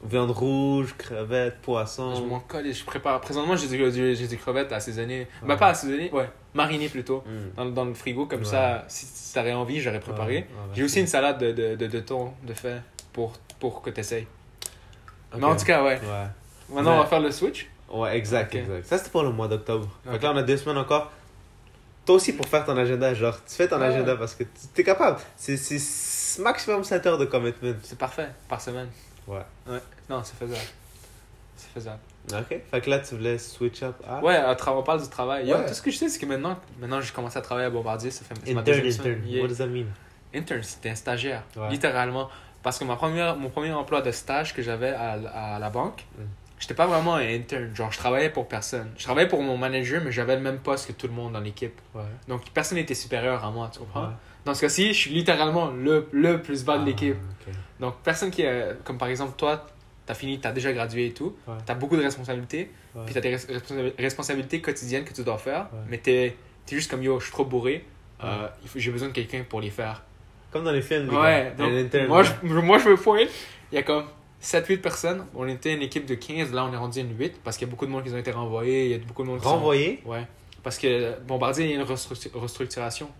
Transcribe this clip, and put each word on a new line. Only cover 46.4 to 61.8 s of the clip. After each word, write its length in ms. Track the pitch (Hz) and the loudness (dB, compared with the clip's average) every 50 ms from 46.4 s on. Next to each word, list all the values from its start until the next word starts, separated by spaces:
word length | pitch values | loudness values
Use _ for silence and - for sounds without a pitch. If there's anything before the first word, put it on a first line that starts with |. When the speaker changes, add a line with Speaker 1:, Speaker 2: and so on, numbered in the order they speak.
| - - - - | -18 -20 -14 -14
Speaker 2:
j'étais 140 | - - - | -10 -8 2
pas 120 | - 165 180 | 4 4 6
vraiment 280 | 175 160 160 170 165 | 6 4 4 4 2
un 120 | 156 131 113 | 2 2 0
intern. 460 | 117 120 120 - - 131 120 113 110 | -2 -4 -4 -4 -6 -6 -6 -6 -4
Genre, 160 | 107 113 110 | -4 -4 -4
je 60 | 107 - | -4 -2
travaillais 320 | - 123 123 135 151 160 | 0 2 2 4 2 2
pour 180 | 151 - 120 - | 0 -2 -4 -4
personne. 420 | - 110 107 - - 123 113 110 110 - | -4 -6 -6 -4 -6 -6 -6 -8 -12 -10
Je 60 | - | -4
travaillais 240 | - 151 143 175 185 | 0 4 4 6 6
pour 120 | - 147 | 6 2
mon 160 | 139 135 127 123 | 2 0 0 0
manager, 440 | 127 131 131 131 123 120 135 170 170 | 0 0 0 0 0 0 -2 -2 -2
mais 80 | 135 | -2
j'avais 240 | 120 120 120 117 135 | -2 -2 2 2 2
le 60 | 131 | 2
même 180 | 135 135 135 135 | 2 -2 -4 -4
poste 280 | - - 139 135 - - | -2 -2 -2 -2 -2 -8
que 40 | |
tout 160 | 120 - - 127 | -10 -8 -6 -6
le 60 | 117 | -6
monde 200 | 120 120 117 113 | -6 -6 -6 -6
dans 60 | 107 | -6
l'équipe. 400 | 104 107 104 - - 117 - - - - - | -6 -8 -6 -6 -8 -8 -8 -12 -20 -16 -12
Speaker 1:
Ouais. 60 | 113 107 101 110 131 - - | -10 -10 -8 -10 -12 -8 -8
Speaker 2:
Donc, 140 | 127 123 - - - | -8 -8 -8 -4 -2
personne 240 | 160 151 - 190 175 | -2 0 0 0 -2
n'était 180 | 147 135 131 | -2 -2 -4
supérieur 480 | 117 - 117 131 120 117 127 127 120 110 | -6 -4 -4 -4 -2 0 0 0 0 -2
à 60 | 107 | -4
moi, 200 | 107 117 117 113 - | -4 -4 -6 -8 -8
tu 60 | - | -12
comprends ? 240 | - 104 - 143 - 110 | -14 -8 -8 -6 -6 -6
Speaker 1:
Ouais. 60 | 110 - - - - - - | -8 -10 -14 -20 -20 -10 -6
Speaker 2:
Dans 80 | 147 143 | -4 -2
ce 80 | - | 2
cas-ci, 320 | - 143 - - 190 214 208 | 2 2 4 4 4 4 4
je 40 | 180 | 4
suis 120 | 165 131 | 2 2
littéralement 600 | 147 165 170 170 170 147 156 156 156 170 170 151 | 2 0 4 4 4 4 4 4 4 2 2 0
le, 360 | 127 127 127 143 156 151 151 - | -2 0 2 4 4 4 2 2
le 300 | 135 143 151 170 170 165 | 2 4 6 6 6 4
plus 220 | - - 143 135 123 | 0 -4 -6 -4 0
bas 140 | 135 147 143 | 2 2 2
de 60 | 147 | 2
Speaker 1:
Ah, 20 | |
Speaker 2:
l'équipe. 300 | 143 131 - 147 143 135 98 - - - - - - | 0 0 0 0 0 0 -2 -4 -10 -12 -14 -14 -12
Speaker 1:
ok. 60 | 95 95 92 - - - | -12 -12 -12 -14 -12 -6
Speaker 2:
Donc, 160 | 127 127 127 - - | -6 -6 -6 -2 0
personne 260 | 165 160 160 202 190 | 0 0 2 0 -2
qui 120 | 180 - | 0 0
est, 360 | 165 139 127 123 113 95 - - - | 0 2 2 0 -2 -4 -4 -8 -8
comme 140 | - 131 123 | -8 -6 -4
par 100 | 127 123 | -2 -2
exemple, 260 | 127 123 139 135 131 - | -2 -2 -4 -6 -4 0
toi, 280 | 156 147 151 156 - - - - - - - - - | 2 2 2 0 -4 -14 -20 -20 -20 -20 -20 -20 -10
t'as 80 | - 117 | -10 -8
fini, 240 | - - 135 139 131 | -6 -4 -6 -6 -4
t'as 120 | - 120 | -4 -4
déjà 220 | 123 131 123 139 131 | -4 -2 0 0 0
gradué 340 | 120 117 117 113 120 120 120 | 0 -2 -2 0 -2 -2 -2
et 60 | 117 | -2
tout, 220 | - 143 180 208 - - - | -4 -6 -6 -6 -8 -12 -12
Speaker 1:
Ouais. 60 | 113 110 110 | -10 -10 -6
Speaker 2:
t'as 100 | - 120 | -6 -4
beaucoup 200 | 123 | -4